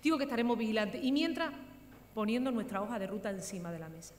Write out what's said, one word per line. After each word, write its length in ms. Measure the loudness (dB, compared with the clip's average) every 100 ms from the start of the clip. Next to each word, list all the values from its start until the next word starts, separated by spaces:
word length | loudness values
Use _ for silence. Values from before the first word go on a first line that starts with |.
Digo 120 | 4 4
que 60 | 2
estaremos 340 | 2 4 4
vigilantes 440 | 2 2 2 0
y 80 | 2
mientras 400 | 4 2 0 -2 -4 -14 -18 -20 -20 -10
poniendo 380 | -2 2 2 2
nuestra 320 | 0 0 -2
hoja 160 | -2 -2
de 80 | -2
ruta 240 | -4 -4
encima 400 | -4 -6 -6 -6
de 80 | -6
la 100 | -8
mesa. 240 | -12 -16